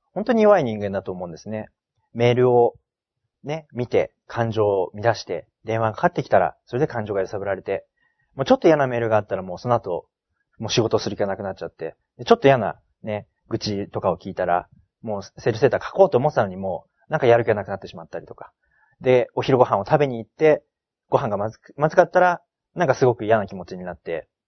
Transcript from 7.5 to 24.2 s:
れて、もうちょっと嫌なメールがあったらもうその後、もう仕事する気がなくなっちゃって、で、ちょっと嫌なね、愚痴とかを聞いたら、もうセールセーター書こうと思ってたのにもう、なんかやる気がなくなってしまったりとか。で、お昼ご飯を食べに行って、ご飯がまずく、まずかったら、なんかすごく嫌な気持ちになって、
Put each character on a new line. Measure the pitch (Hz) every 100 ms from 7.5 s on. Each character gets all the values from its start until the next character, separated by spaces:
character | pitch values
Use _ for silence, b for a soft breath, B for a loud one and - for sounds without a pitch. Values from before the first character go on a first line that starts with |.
れ | 95
て、 | 95 98 - _ _ _ _
も | -
う |
ち | 131
ょ | 262
っ |
と | 185
嫌 | 151
な | 135
メ | 120
ー |
ル | 113
が | 107
あ |
っ | 101
た | 95
ら |
も | 92 90
う |
そ | 123
の |
後、 | 120 101 85 - _ _ _ _ -
も | 110
う |
仕 | -
事 | 110 107
す | -
る | 98
気 |
が | 101
な | 98
く |
な | 98
っ |
ち | -
ゃ | -
っ |
て、 | - 80 - _ -
で、 |
ち | 123
ょ | 233
っ |
と | 139
嫌 | 135
な | 95 - _ _
ね、 | 110 104 - _ -
愚 | 110
痴 | - 101 101
と | 107
か | 98
を | 85
聞 | 98
い |
た | 92 90
ら、 | 87 - _ _ _
も | 117 101
う |
セ | - - -
ー |
ル | 110
セ | 135
ー |
タ | 98
ー |
書 | -
こ | -
う | 190
と | 120
思 | 147
っ |
て | -
た |
の | 104
に | 92
も | 95 - - _ -
う、 |
な | 151
ん |
か | 123
や | 117
る |
気 | 117
が |
な | 104
く | 98
な |
っ | 98
て | 90
し | 87
ま |
っ | 85
た | 87
り | -
と |
か。 | - - _ _ _ _ _
で、 | 131 127 113
お | -
昼 | 120 131
ご |
飯 | 123 107
を | 101
食 | 151
べ | 143
に | 120
行 | 110
っ |
て、 | - 156 147 _ _ _ _ -
ご | 131
飯 | 131
が | 101
ま | 107
ず | -
く、 | - -
ま | 151
ず | -
か |
っ | 170
た | 180
ら、 | 180 170 _ _ _
な | -
ん | 120
か |
す | 123
ご | 127
く | 120
嫌 | 107 110
な | 101
気 |
持 | 98
ち | 85 90
に |
な | 90
っ | 85
て、 | - 82